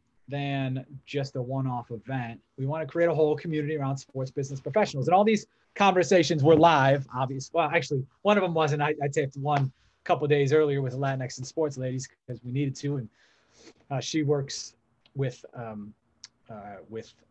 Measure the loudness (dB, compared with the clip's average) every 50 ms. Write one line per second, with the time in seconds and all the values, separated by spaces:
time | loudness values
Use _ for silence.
0 | _ _ _ _ _ -10 -6 -6 -4 -2 -2 -2 -2 -2 -4 -6 -8 -10 -16 -20
1 | -12 -8 -6 -4 -4 -4 -4 -6 -6 -4 -4 -4 -2 -2 -4 -4 -6 -8 -10 -12
2 | -10 -8 -6 -6 -6 -8 -10 -14 _ _ _ -8 -6 -4 -4 -4 -4 -4 0 2
3 | 2 2 4 4 2 2 2 0 -2 -4 -4 -2 -2 -2 -4 -4 -2 -4 -4 -6
4 | -8 _ -8 -8 -8 -6 -6 -6 -6 -6 -6 -10 -6 -2 0 0 0 0 0 -2
5 | 0 2 4 4 4 4 2 0 0 -6 _ _ _ _ -2 2 2 4 4 4
6 | 4 6 6 4 4 4 2 4 6 6 8 8 8 8 8 6 6 6 4 2
7 | 0 -4 -4 -4 -4 -4 -4 -6 -10 -4 -2 0 0 2 2 0 0 0 -2 -4
8 | -4 -6 _ _ 2 2 4 4 4 2 2 2 2 2 2 2 0 0 0 0
9 | -2 -4 -2 -2 -2 -4 -4 -6 -4 0 0 0 0 0 -4 _ _ _ _ _
10 | -2 -2 0 0 2 2 2 4 4 4 4 4 4 4 2 0 -2 -4 -4 -4
11 | -2 -2 -2 -4 -6 -8 -8 -10 -12 -8 -4 -2 -2 -2 -4 -4 -6 -6 -6 -6
12 | -8 -10 _ _ _ -14 -14 -12 -10 -6 -4 -2 -2 -2 -4 -4 -4 -4 -4 -4
13 | -6 -10 _ _ _ _ _ _ _ _ _ _ -20 -20 -20 _ _ -8 -8 -6
14 | -6 -4 -2 -2 0 2 0 0 -2 -4 -8 -12 -12 -14 -18 _ _ _ _ _
15 | _ _ -6 -4 -4 -4 -4 -8 -16 -18 -14 -12 -12 -10 -10 -12 -12 -14 -16 _
16 | _ _ _ _ -20 -20 _ _ _ -18 -16 -16 -14 -14 -16 -16 -16 -14 -12 -12
17 | -12 -14 _ _ _ _